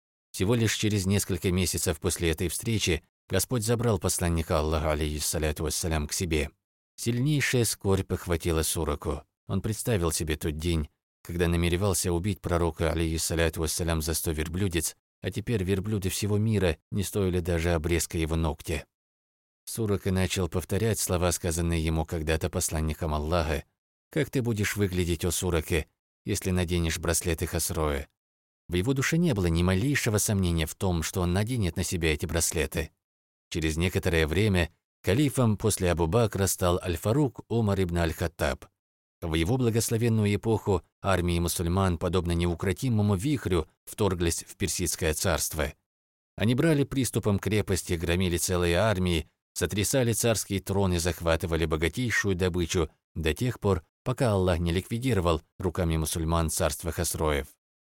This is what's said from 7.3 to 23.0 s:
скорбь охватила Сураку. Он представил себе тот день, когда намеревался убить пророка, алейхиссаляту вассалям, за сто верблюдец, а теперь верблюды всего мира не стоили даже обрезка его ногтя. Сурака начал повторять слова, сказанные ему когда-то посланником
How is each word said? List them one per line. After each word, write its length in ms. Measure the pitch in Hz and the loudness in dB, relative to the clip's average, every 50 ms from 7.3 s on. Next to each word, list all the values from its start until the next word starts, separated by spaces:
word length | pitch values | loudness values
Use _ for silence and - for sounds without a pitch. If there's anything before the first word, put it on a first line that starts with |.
| 156 143 123 - - 127 117 | 2 2 0 0 2 2 0
скорбь 480 | - - - - 98 98 95 95 - 95 | 0 -2 -2 0 0 2 2 2 -2 -4
охватила 500 | 87 - - 87 82 - 87 80 80 78 | -4 -2 -2 -2 0 0 0 0 0 0
Сураку. 600 | - - 87 80 73 71 69 - - 69 71 - _ _ _ _ - | 0 -2 -2 -2 -2 -2 -4 -4 -6 -6 -6 -8 _ _ _ _ -4
Он 120 | 104 95 | -4 -2
представил 520 | - 110 110 - - - 120 95 85 82 78 | -2 -4 -6 -4 -2 -2 0 0 0 0 0
себе 240 | - 85 78 76 | -2 -2 -2 -4
тот 200 | 73 - 85 78 | -2 -2 -4 -4
день, 320 | 73 78 87 85 80 76 - _ _ _ _ _ _ _ | -2 -2 0 0 0 0 -4 _ _ _ _ _ _ _
когда 260 | - 85 85 90 85 | -8 -2 0 2 2
намеревался 640 | 85 85 85 87 85 87 101 104 92 - - 92 87 | 2 2 2 2 2 2 0 0 0 0 0 0 -2
убить 280 | 85 85 107 95 - | 0 -2 -2 -4 -4
пророка, 520 | - 85 87 85 85 82 78 - 85 80 78 | -2 -2 0 2 2 0 0 0 -2 -2 0
алейхиссаляту 680 | 82 85 80 80 80 - - 85 80 82 82 - - | 0 -2 -2 -2 -2 -2 -2 0 0 0 0 0 -2
вассалям, 420 | 80 76 - - 92 85 82 80 76 | -4 -2 -2 -2 -2 -2 -2 -2 -2
за 120 | 82 82 | -2 -4
сто 160 | - - 87 | -2 -2 -4
верблюдец, 640 | 80 76 76 76 80 92 104 98 82 85 78 - - _ _ _ _ _ | -2 -2 -4 -4 -2 -2 -2 0 -2 -2 -2 -4 -8 _ _ _ _ _
а 100 | - 101 | -8 -8
теперь 320 | 92 110 101 - 120 104 92 | -6 -6 -4 -2 -2 -2 0
верблюды 460 | 87 98 98 92 107 110 104 92 95 | 0 0 0 0 -2 -4 -2 -2 -4
всего 300 | - - - 101 104 101 | -4 -2 -2 0 0 2
мира 400 | 107 113 110 101 92 87 76 - _ _ | 2 2 2 2 2 2 0 -2 _ _
не 120 | - 104 95 | -4 -4 -4
стоили 380 | - - 104 98 92 87 90 | -2 0 0 0 2 2 0
даже 320 | 85 85 87 82 80 85 87 | 0 0 0 2 2 2 2
обрезка 460 | 82 78 85 85 82 - - - 87 | 2 2 2 0 0 0 -2 -2 -2
его 180 | 80 76 80 | -2 0 0
ногтя. 500 | 82 80 80 71 - - - 82 73 - _ _ _ _ _ _ _ _ _ _ _ _ _ _ _ _ | 0 0 0 -2 -4 -6 -6 -6 -6 -6 _ _ _ _ _ _ _ _ _ _ _ _ _ _ _ _
Сурака 440 | - - - 113 104 101 92 - 101 | -12 -6 -4 0 0 0 0 0 0
начал 380 | 92 92 92 90 - 101 92 82 | 2 2 2 0 0 0 -2 0
повторять 500 | - 92 85 - 101 95 107 113 101 - | -2 -4 -4 -2 -2 0 0 0 0 0
слова, 320 | - - 92 87 90 90 | 0 0 0 2 2 2
сказанные 540 | 82 - - 90 80 82 85 85 85 82 80 | 0 0 -2 -2 0 0 0 2 2 2 0
ему 200 | 82 80 80 80 | 0 0 0 -2
когда-то 460 | - - 85 78 78 80 78 - 87 | -2 -4 -4 0 0 0 0 0 -2
посланником 640 | - 92 85 - - 78 78 78 76 - | -2 -2 -4 -2 -2 -2 -2 -2 -2 -2